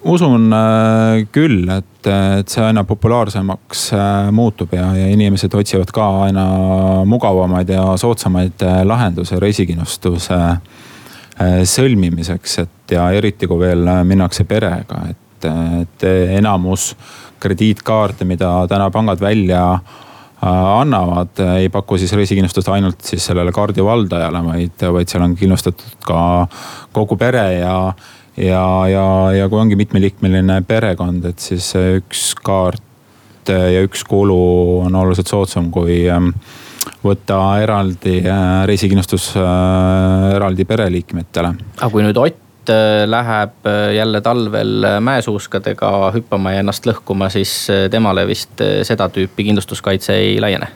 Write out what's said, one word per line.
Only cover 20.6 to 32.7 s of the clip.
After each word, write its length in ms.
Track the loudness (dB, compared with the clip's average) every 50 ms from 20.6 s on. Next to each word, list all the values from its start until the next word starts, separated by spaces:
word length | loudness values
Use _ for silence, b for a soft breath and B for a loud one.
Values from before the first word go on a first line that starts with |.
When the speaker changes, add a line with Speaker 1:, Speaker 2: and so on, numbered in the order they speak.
| 2 2 2
Speaker 1:
annavad, 640 | 2 2 2 0 0 0 0 0 -2 -2 -4 _ -2 0 0 2
ei 160 | 2 0 0
paku 260 | 0 -2 -4 -2 -2 -2
siis 160 | 0 0 0 0
reisikindlustust 500 | 0 0 2 0 0 0 0 -2 -2 0 0
ainult 260 | 0 0 -2 -2 -6
siis 300 | -8 -8 -6 -6 -4 -2
sellele 240 | -2 -2 0 -2 -2
kaardivaldajale, 920 | -2 -2 -2 0 0 0 2 2 0 0 0 -2 -4 -4 -4 -4 -4 -4 -2
vaid, 360 | -2 -2 -4 -4 -4 -4 -2 0 0 0
vaid 100 | -2 -2
seal 140 | -2 0 0
on 160 | 0 0 0
kindlustatud 600 | 2 2 2 2 0 -4 -6 -6 -12 -20 -20 _ -6
ka 180 | -4 -2 0 0 2 2 0 0 -2 B B B B B B B B -4
kogu 240 | -4 -2 -2 -2 0
pere 300 | 0 0 2 2 0 0 0 0 0
ja 120 | 0 0 0 0 -2 -4 B B B B B B B B -4
ja, 480 | 0 0 2 2 2 2 2 2 2 2
ja, 440 | 2 2 2 2 2 2 2 2 2
ja 140 | 2 2 2
kui 100 | 2 2
ongi 160 | 2 2 2
mitmeliikmeline 840 | 2 0 0 0 2 2 0 0 0 0 2 2 2 2 2 2 0 0 0
perekond, 580 | 0 0 0 0 -2 -2 -4 -4 -4 -4 -4
et 140 | -6 -8 -8
siis, 360 | -8 -6 -6 -6 -6 -4 -2
äh, 200 | 0 2 2 2 0
üks 360 | -2 -4 -8 -6 -6 -6 -6
kaart, 460 | -6 -4 -2 0 0 0 0